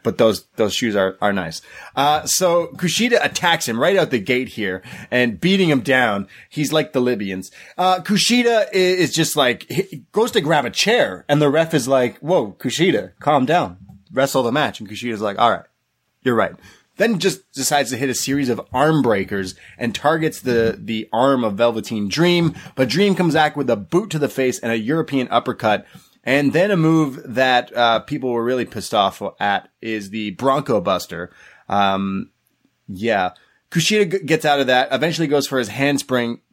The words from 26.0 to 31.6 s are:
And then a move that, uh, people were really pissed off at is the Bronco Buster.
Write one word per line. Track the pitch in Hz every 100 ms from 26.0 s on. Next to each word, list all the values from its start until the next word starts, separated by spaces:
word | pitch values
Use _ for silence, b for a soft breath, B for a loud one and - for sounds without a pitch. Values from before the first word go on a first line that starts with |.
| B B
And | - 139 143
then | 147 196
a | 185
move | 156 160 151 127
that, | - 117 131 123 123
uh, | 120 120 113
people | - 147 127
were | 120
really | 117 127 113
pissed | 113 -
off | 110 98 - 101 -
at | 104 98 - -
is | 113 107 98
the | 110 104
Bronco | 87 131 139 135 110
Buster. | 92 90 - 85 90 B B B